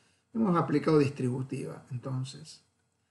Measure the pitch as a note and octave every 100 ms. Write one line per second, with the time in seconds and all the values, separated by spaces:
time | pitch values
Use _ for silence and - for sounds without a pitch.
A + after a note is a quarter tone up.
0 | _ _ _ A3+ G#3+ E3+ C#3 D3+ D#3+ D#3
1 | C3 - B2+ C3 C3 B2+ D#3 - - B2
2 | C3+ C3 C3 D3 D#3+ - _ _ _ _
3 | _